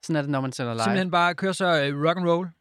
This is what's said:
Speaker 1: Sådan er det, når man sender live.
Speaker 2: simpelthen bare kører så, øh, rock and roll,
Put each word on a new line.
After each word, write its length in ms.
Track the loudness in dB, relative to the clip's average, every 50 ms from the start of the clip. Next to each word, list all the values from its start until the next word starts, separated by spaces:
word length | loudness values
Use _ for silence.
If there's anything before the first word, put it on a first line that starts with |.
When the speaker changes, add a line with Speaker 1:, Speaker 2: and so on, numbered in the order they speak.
| -4
Speaker 1:
Sådan 120 | -2 -2
er 60 | -2
det, 80 | 0 0
når 100 | -2 -2
man 100 | -2 -2
sender 220 | -4 -4 -4 -4 -2
live. 100 | 0 0
Speaker 2:
simpelthen 280 | 0 2 0 0 0
bare 240 | 2 2 2 2 0
kører 160 | 0 -2 -2
så, 140 | -2 0 0
øh, 380 | 2 2 2 2 0 -2 0 0
rock 140 | 0 0 2
and 100 | 2 2
roll, 200 | 2 0 0 -6 -10 _